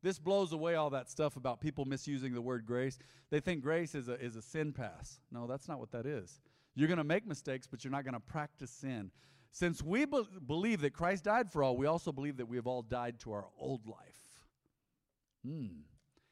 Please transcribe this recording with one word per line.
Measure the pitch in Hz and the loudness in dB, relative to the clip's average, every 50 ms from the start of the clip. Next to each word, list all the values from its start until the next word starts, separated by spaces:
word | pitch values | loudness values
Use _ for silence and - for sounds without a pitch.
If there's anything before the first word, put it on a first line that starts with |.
This | 165 190 170 147 | -2 -2 -2 0
blows | 151 185 196 202 190 151 | 2 4 4 6 4 4
away | 165 151 160 170 170 | 2 0 2 4 4
all | 156 156 143 | 4 4 2
that | 139 131 123 - | 2 0 -4 -2
stuff | - 160 151 143 - | 0 2 2 2 2
about | 135 123 127 117 - | 0 -2 -2 -2 0
people | 147 151 135 147 139 | -2 -2 0 0 0
misusing | 135 139 131 - 147 143 127 131 131 | 0 0 -2 0 -2 -2 0 0 -2
the | 123 120 | -2 -2
word | 117 127 127 117 110 | 0 0 -2 -2 0
grace. | 113 120 123 131 135 131 - - - - - - _ | 0 2 2 2 0 -2 -4 -12 -20 -20 -20 -4 _
They | 147 147 | 0 2
think | - 180 175 104 | 2 2 0 0
grace | 123 151 160 170 170 151 - | 2 2 2 2 2 0 -2
is | 139 120 123 | -4 -4 -4
a, | 123 135 123 | -4 -4 -4
is | 120 110 | -6 -8
a | 110 | -8
sin | - - - 160 151 151 | -10 -6 -2 -2 -2 -2
pass. | 131 135 120 95 80 80 - - - - _ - | -2 -4 -6 -8 -8 -10 -14 -14 -16 -18 _ -14
No, | - 120 120 120 | -10 -8 -6 -4
that's | 131 139 - | -6 -6 -6
not | - 151 127 | -8 -8 -8
what | 113 - | -8 -6
that | - 117 117 | -6 -4 -4
is. | 143 151 110 87 - - - _ _ _ _ _ _ - | -2 -4 -4 -6 -8 -14 -20 _ _ _ _ _ _ 0
You're | 127 151 160 | 2 4 4
gonna | 180 165 | 4 4
make | 147 151 170 214 233 | 2 2 2 0 0
mistakes, | 202 147 - - 143 131 127 - | -2 -6 -6 -4 -4 -4 -4 -6
but | - 135 113 | -10 -12 -8
you're | - 131 | -6 -4
not | 139 143 135 | -4 -4 -4
gonna | 131 123 113 | -4 -6 -6
practice | - - - 156 147 - _ - 135 - | -8 -6 -6 -6 -6 -6 _ -12 -14 -14
sin. | - - 135 135 123 107 98 92 - _ - - - _ _ _ | -12 -8 -6 -6 -4 -4 -6 -8 -12 _ -20 -20 -20 _ _ _
Since | - - 175 170 165 - | -4 0 2 2 2 0
we | 147 160 202 262 302 | 0 2 2 4 4
be-, | 285 294 262 208 196 185 185 135 | 4 2 2 0 0 -4 -8 -4
believe | 123 151 170 208 233 220 160 | -2 0 2 4 4 4 4
that | 147 135 - | 2 2 2
Christ | - 170 180 196 175 175 | 2 2 2 2 2 2
died | 208 214 247 240 175 | 4 4 4 4 2
for | - 151 135 | 2 4 4
all, | 131 123 | 4 4
we | 127 139 | 4 4
also | 151 165 170 - 165 | 4 4 2 0 -2
believe | 139 135 143 147 139 | -2 -2 -2 -2 -2
that | 127 120 | -4 -4
we | 113 120 | -2 -2
have | 123 113 127 | -2 0 0
all | 127 123 | -2 -2
died | 113 110 123 123 120 120 120 113 | -2 -2 -2 -2 -2 -2 -4 -6
to | - 113 | -8 -6
our | 104 101 95 90 - - | -6 -6 -6 -8 -8 -6
old | 131 135 135 113 107 110 | -4 -2 -2 -4 -6 -10
life. | 104 - - - - - - - - - - _ _ _ _ _ _ _ _ _ _ _ _ _ _ _ _ _ _ _ - | -14 -14 -16 -20 -20 -20 -20 -20 -20 -20 -20 _ _ _ _ _ _ _ _ _ _ _ _ _ _ _ _ _ _ _ -10
Hmm. | 131 160 156 120 95 82 73 76 - - - _ _ _ _ _ _ | -8 -8 -6 -6 -8 -8 -12 -16 -20 -20 -20 _ _ _ _ _ _